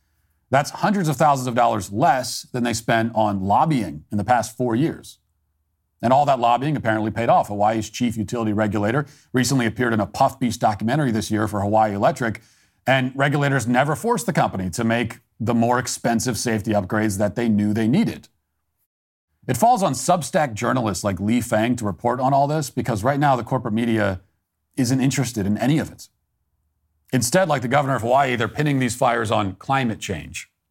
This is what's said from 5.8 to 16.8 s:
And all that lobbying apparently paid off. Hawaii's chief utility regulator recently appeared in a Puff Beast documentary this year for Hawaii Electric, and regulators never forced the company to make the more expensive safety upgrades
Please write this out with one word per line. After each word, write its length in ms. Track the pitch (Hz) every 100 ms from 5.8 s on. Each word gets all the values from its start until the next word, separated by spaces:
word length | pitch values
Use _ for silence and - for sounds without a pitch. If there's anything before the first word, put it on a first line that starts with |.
| _ _
And 100 | 113
all 120 | 131 143
that 140 | 131
lobbying 360 | 120 120 143 143
apparently 340 | 110 110 110
paid 200 | 117 117
off. 180 | 175 120
Hawaii's 420 | 104 104 113 107
chief 260 | - 123 110
utility 380 | 104 120 110
regulator 540 | 104 107 104 104 135 147 - _
recently 320 | 127 123 139 117
appeared 260 | 107 123
in 80 | 113
a 60 | 101
Puff 340 | - 135 -
Beast 200 | 123 107
documentary 500 | 117 107 110 131 139
this 220 | 110 98
year 160 | 107 107
for 140 | 101
Hawaii 340 | 101 110 110 101
Electric, 480 | 123 160 120 - _ _ _ _ -
and 260 | 165 131 135
regulators 500 | 143 147 143 135 110
never 300 | 123 147 147
forced 320 | 226 233 -
the 60 |
company 360 | 151 113 95 92
to 140 | 85
make 380 | 113 117 113 - _ _
the 160 | 110 117
more 240 | 117 123
expensive 580 | 127 - 131 117 131 110
safety 360 | - 110 104
upgrades 440 | 104